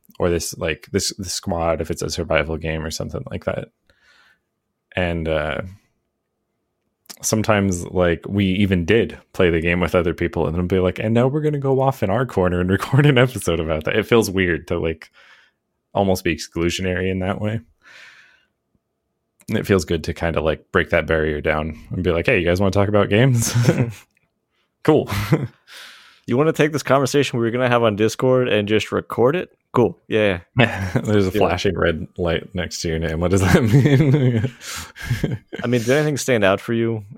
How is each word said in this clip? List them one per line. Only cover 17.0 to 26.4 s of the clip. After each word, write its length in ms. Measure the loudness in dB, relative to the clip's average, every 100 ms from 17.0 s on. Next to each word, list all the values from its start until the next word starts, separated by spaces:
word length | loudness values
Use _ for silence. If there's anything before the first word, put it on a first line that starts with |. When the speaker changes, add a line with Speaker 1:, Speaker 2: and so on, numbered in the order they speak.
| -2
Speaker 1:
in 80 | -2
that 200 | -4 -4
way. 200 | -4 -6 -10 _ -20 -20 -20 -20 -20 _ _ _ _ _ _ _ _ _ _ _ -4
And 80 | -4
it 100 | 2
feels 180 | 2
good 200 | 2 -4
to 100 | -4
kinda, 260 | -4 -2 0
like, 300 | 0 -2 _
break 180 | 0 2
that 160 | 0 2
barrier 340 | 0 0 -2
down 380 | -2 -2 -4 -8 -10
and 140 | -4
be 60 | 0
like, 140 | 0 0
"Hey, 120 | 0
you 60 | 2
guys 140 | 2
wanna 100 | 2
talk 160 | 2 2
about 200 | 2 4
games?" 460 | 4 4 2 0 2 2
<laughs> 360 | 2 -2 -6 _ _ _ _ _ _ _ _
Cool. 260 | 2 2 2 -4 -2
<laughs> 180 | -2 -2 _ _ -20 -20 -20 -20 _ -2
Speaker 2:
You 100 |
wanna 160 | 0